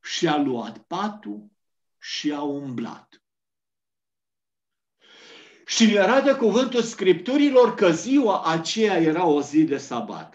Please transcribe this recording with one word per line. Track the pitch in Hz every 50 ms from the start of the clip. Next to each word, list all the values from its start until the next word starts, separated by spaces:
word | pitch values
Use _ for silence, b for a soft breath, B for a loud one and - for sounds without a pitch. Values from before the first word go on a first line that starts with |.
Și-a | _ - - - - 165 151 151
luat | 143 135 127 117 107 104 - -
patul | _ _ 170 180 202 214 208 - - 208 208 214 - - _ _ _ _ _ _ _ _ _ _
și | - - - - - 147
a | 147 143
umblat. | 147 143 143 143 143 139 123 117 117 107 - - _ _ _ _ _ _ _ _ _ _ _ _ _ _ _ _ _ _ _ _ _ _ _ _ _ _ _ _ _ _ _ _ _ _ _ _ _ _ _ _ B B B B B B B B B B B B B
Și | - - - 226
ne | 214 208 202
arată | 190 190 247 269 269 277 262
cuvântul | 269 233 214 190 240 269 - 247 240
Scripturilor | 226 - - - 190 185 170 160 - 240 262 294 285 285 262 254 240 220 220
că | - 202 175
ziua | 160 165 - 226 269 294 262 208 190 -
aceea | - 165 160 165 165 - - 220 220 208 196 170
era | 165 156 156 170 185
o | 165 147 147
zi | 139 - 139 156 156
de | 135 139
sabat. | 131 - - 123 117 110 104 101 82 80 - -